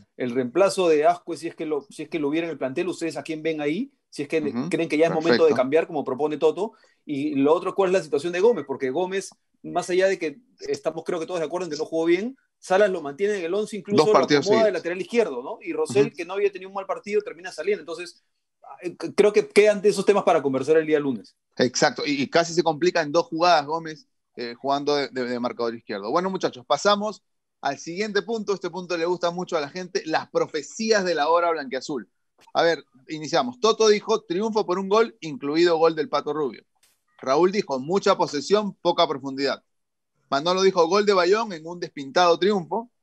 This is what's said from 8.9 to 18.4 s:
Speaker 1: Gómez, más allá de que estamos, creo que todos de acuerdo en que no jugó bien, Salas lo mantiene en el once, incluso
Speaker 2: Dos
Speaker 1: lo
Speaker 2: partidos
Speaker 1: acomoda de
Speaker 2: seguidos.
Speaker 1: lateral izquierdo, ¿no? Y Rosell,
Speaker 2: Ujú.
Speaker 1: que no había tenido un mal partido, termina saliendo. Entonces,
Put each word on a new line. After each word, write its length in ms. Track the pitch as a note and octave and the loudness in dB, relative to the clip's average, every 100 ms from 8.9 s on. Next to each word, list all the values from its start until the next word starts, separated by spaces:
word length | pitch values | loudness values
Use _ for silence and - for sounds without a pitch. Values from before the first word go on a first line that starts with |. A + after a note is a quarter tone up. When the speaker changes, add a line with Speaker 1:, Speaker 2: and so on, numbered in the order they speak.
Speaker 1:
Gómez, 400 | C#3 F#3 G3 - _ _ _ | -2 -2 -4 -8 _ _ _
más 260 | D#3 D#3+ F3 | -6 -6 -2
allá 180 | F3+ F#3+ | 2 2
de 120 | F3+ | 2
que 200 | D#3+ C#3+ _ _ | -4 -8 _ _
estamos, 420 | C#3 C#3+ E3 D#3 | -8 -4 -4 -6
creo 160 | - F3 | -6 -6
que 60 | D#3+ | -4
todos 140 | F3 | -4
de 80 | D3+ | -4
acuerdo 180 | F3 F3+ | -4 -6
en 60 | |
que 60 | D3 | -6
no 80 | D3+ | -4
jugó 200 | D#3+ E3 | -2 2
bien, 320 | F3 A#3 C4+ _ _ | 2 0 -10 _ _
Salas 320 | - F#3 G#3 | 0 4 4
lo 100 | F3+ | 2
mantiene 380 | C#3+ C#3+ G3+ G#3 | -6 -4 -2 -2
en 40 | E3 | -2
el 80 | |
once, 220 | G3 G#3+ G#3 | -4 -4 -8
incluso 220 | - C#3 | -2 4
Speaker 2:
Dos 100 | D3 | 6
Speaker 1:
lo 60 | |
Speaker 2:
partidos 320 | C#3 C#3+ C#3+ F#3+ | 6 6 2 4
Speaker 1:
acomoda 140 | A3 | 4
de 60 | A3 | 4
Speaker 2:
seguidos. 100 | F3 | 2
Speaker 1:
lateral 220 | E3+ F#3 | -6 -6
izquierdo, 420 | F3 A#3 F3+ B2 | -2 0 0 -2
¿no? 140 | C#3+ E3+ | -10 -12
Y 120 | E3+ | -8
Rosell, 340 | D#3 D#3 C3 C#3+ | -4 0 2 0
Speaker 2:
Ujú. 80 | - | -2
Speaker 1:
que 100 | E3+ | -8
no 80 | G3+ | 0
había 160 | G3+ | -2
tenido 180 | F#3+ F#3+ | -2 -12
un 60 | G3 | -10
mal 100 | F#3+ | -6
partido, 360 | E3+ G3+ G#3 | -8 -2 -4
termina 280 | F#3 D3+ F3+ | -4 -12 -14
saliendo. 300 | D3+ F#3 G3 | -8 -4 -4
Entonces, 420 | D#3 E3 F3 - _ _ | -6 -12 -12 -16 _ _